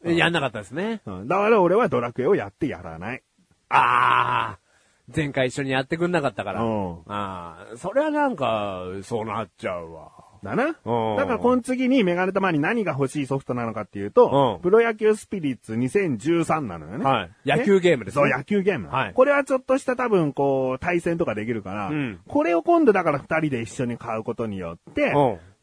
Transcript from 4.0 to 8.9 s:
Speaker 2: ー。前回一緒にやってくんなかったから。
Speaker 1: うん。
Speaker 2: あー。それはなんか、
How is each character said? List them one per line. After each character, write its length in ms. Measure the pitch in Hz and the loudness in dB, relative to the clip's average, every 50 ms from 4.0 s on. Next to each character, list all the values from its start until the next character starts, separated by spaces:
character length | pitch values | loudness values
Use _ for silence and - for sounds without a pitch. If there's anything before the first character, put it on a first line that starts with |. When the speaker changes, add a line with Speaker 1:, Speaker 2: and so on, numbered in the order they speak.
| 123 123 123 123 123 120 123 120 117 113 104 - _ _ _ _ _ _ _ _ _ - | 4 4 4 4 2 2 0 -2 -2 -4 -6 -12 _ _ _ _ _ _ _ _ _ -8
Speaker 2:
ー。 60 | - | -4
前 160 | 160 156 143 | -4 -4 -2
回 160 | 135 139 131 127 | 0 0 0 0
一 120 | 123 - | -2 -4
緒 20 | 139 | -4
に 80 | 135 | -2
や 100 | 135 131 | 0 -2
っ 40 | 135 | -2
て 120 | - - 165 | -2 -2 -2
く 100 | 175 175 | -2 0
ん 40 | |
な 100 | 180 170 | 0 2
か 60 | 143 131 | 0 0
っ 60 | 117 | -2
た 80 | - 101 | -2 -6
か 100 | 101 95 | -6 -4
ら。 80 | 98 | -2
Speaker 1:
う 60 | 113 113 | -2 0
ん。 300 | 110 107 98 90 85 85 80 - | 0 -2 -2 -4 -6 -10 -10 -8
Speaker 2:
あ 580 | 104 104 101 95 95 90 87 85 80 82 98 107 110 | -6 -6 -6 -6 -8 -10 -12 -14 -16 -16 -18 -18 -16
ー。 40 | 120 | -10
そ 140 | - 180 | -10 -2
れ 100 | 208 262 | -2 0
は 100 | 294 311 | 0 0
な 160 | 294 294 294 277 | 0 0 0 0
ん 80 | 247 | 0
か、 480 | 160 139 117 113 107 104 101 95 92 90 90 | 0 -2 0 0 0 -2 -4 -6 -6 -8 -8